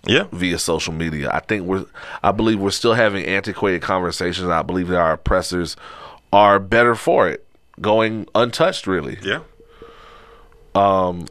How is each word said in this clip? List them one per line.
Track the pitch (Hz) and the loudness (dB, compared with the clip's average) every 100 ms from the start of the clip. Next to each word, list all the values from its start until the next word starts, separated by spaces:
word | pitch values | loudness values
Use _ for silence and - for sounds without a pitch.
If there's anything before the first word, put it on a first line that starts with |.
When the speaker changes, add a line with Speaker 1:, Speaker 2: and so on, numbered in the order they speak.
Speaker 1:
Yeah. | - 127 98 | 0 0 0
Speaker 2:
Via | 92 90 82 | -4 -4 -2
social | - 80 - | -2 -2 -2
media. | 80 82 78 69 | -4 -4 -4 -4
I | - | -4
think | - 107 90 | -4 -4 -2
we're, | 95 - - - - | -4 -6 -16 -16 -2
I | 101 | 0
believe | 101 113 107 | 2 2 2
we're | 98 | 0
still | - 120 | 0 0
having | 113 110 98 | 4 2 0
antiquated | 85 98 104 95 101 87 | -2 -4 -4 -2 -2 -2
conversations. | - 95 87 - 90 87 90 | -2 -2 -2 -4 -4 -4 -2
I | 82 | -2
believe | 71 92 87 | 0 -4 0
that | 87 | 0
our | 80 | 2
oppressors | 78 - 92 87 90 82 - - - - - - | 0 0 0 0 -4 -6 -8 -18 -18 -20 -18 2
are | 98 104 101 | 6 6 4
better | 95 117 120 | 4 4 4
for | 113 - 170 92 | 2 2 2 2
it, | 69 - _ _ - | -2 -12 _ _ -6
going | - 92 110 110 92 | 2 2 2 -2 -2
untouched, | 107 120 - 165 - - | 0 0 2 0 0 -2
really. | 92 67 101 | -2 -4 -8
Speaker 1:
Yeah. | 98 113 - - - - - - - - - - - - - | -6 -6 -8 -20 -20 -20 -20 -20 -20 -20 -20 -20 -20 -20 -4
Speaker 2:
Um, | 98 101 95 92 87 73 | 2 4 4 0 -4 -10